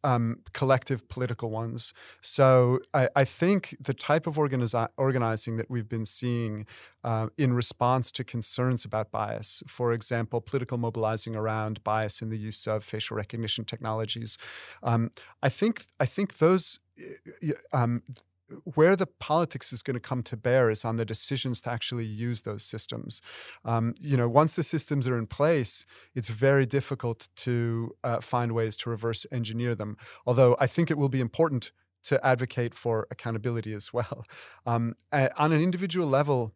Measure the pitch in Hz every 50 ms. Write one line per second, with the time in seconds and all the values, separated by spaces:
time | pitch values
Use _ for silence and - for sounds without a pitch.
0 | - 139 127 120 117 113 - - _ - _ - 143 131 135 123 - - 135 117
1 | - _ - - 127 104 - - - 113 110 110 113 117 120 117 - - - -
2 | - - - _ - - - - 139 131 131 127 123 123 127 131 - _ - 147
3 | 127 - - 143 139 - - - 165 180 202 190 - - - - 131 - 127 -
4 | - - 147 165 - 170 147 156 151 139 131 127 120 113 - 117 117 - _ -
5 | 135 135 127 131 120 113 110 110 - 120 113 113 113 _ 127 120 107 113 120 113
6 | 113 - - - - 123 120 117 117 110 107 104 107 - - - - - _ _
7 | - 117 113 110 113 113 _ - 147 131 123 123 120 - - _ 123 120 127 131
8 | 120 - - - 123 - - 120 110 - - - 123 127 127 120 - 107 - 110
9 | 107 _ - 107 107 104 110 110 107 - - - - - - - 123 120 117 117
10 | 110 - 123 117 117 107 - 120 - - - 135 123 - 127 117 117 113 110 117
11 | 110 107 113 110 - 113 113 107 110 110 110 110 110 107 110 - _ 110 107 110
12 | 110 104 - - 117 110 110 110 107 110 107 - - 107 107 107 - - - 107
13 | 107 - 110 107 101 - - 117 113 104 - - 113 - - 110 - 110 110 110
14 | 110 104 - 117 113 107 - - - - - - - - - - - 127 117 113
15 | 113 - - - - - - _ - 139 - - 202 226 226 - - _ _ _
16 | 147 120 - - 202 190 - - 160 165 185 190 - - - - _ _ _ -
17 | - - - - _ - - - - 151 - - - - - 131 120 117 120 113
18 | _ - 131 - _ _ _ _ _ _ - - _ 175 135 151 156 175 196 180
19 | 185 - _ _ - - 151 165 175 - - 131 - - 131 117 - - 131 120
20 | - - 131 127 113 - - 107 - 123 123 131 127 113 110 - - 117 113 113
21 | 113 95 110 - - - 143 127 - 131 120 - - 120 120 113 - - 123 120
22 | 113 110 107 107 117 120 120 110 - 110 104 101 - - - 113 - - - 58
23 | - - - - _ - - - - - - - _ 113 117 113 113 117 117 -
24 | - 147 139 127 120 120 117 143 156 160 - - 151 - - 156 - - 151 143
25 | 123 127 127 117 113 - - - 143 160 170 147 120 - - - - _ - -
26 | - _ _ 131 107 - 113 107 127 135 139 139 135 117 135 139 - - 139 -
27 | - 120 113 _ - - _ - - 127 120 120 117 117 117 113 117 117 - _
28 | - 123 117 120 - - - 123 120 117 113 117 113 110 107 - - 120 117 104
29 | 113 117 113 - - - 127 123 113 107 110 117 120 120 117 101 107 104 104 _
30 | - - - - _ - 123 120 131 123 120 - 139 127 - - 170 - 165 147
31 | 143 131 127 135 127 110 - - 165 160 143 120 - - _ _ _ _ _ _
32 | _ - 143 131 - 135 127 120 131 120 - - 120 117 - - - 120 113 110
33 | 107 - - - - 120 113 110 107 123 117 113 104 110 107 104 - - - 120
34 | 110 - - - 113 _ - - - - - - _ 120 117 117 117 117 - _
35 | _ _ - 143 135 - - - 147 156 165 151 165 185 175 180 190 185 160 185
36 | 175 147 135 139 147 147 143 127 117 107 -